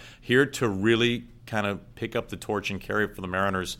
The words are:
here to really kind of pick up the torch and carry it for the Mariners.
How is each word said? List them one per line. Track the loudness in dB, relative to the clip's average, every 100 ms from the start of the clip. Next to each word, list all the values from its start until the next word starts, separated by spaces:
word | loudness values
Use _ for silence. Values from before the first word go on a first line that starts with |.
| -18 -10
here | 2 4 4
to | 2 -2
really | 2 4 4 4 0 -6 -18 -6
kind | -2 -2
of | -4 -8 -10
pick | -6
up | -6 -6
the | -8
torch | -4 -4 -2
and | -6
carry | -2 0
it | 0 -2
for |
the | -4
Mariners. | 0 2 0 -2